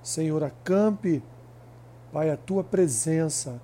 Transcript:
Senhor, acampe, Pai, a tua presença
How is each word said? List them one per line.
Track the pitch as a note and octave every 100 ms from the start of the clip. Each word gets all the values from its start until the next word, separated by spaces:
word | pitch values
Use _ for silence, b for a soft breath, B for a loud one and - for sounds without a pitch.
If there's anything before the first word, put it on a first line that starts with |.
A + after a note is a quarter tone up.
Senhor, | - - D#3+ D#3
acampe, | D3 - - F#3+ G#3+ G#3 F#3 D3 - - - - - - - - -
Pai, | D3 D#3
a | C#3+
tua | - F#3+
presença | F#3 F#3 E3+ A#2+ D#3+ D#3+ D#3+ - C#3 B2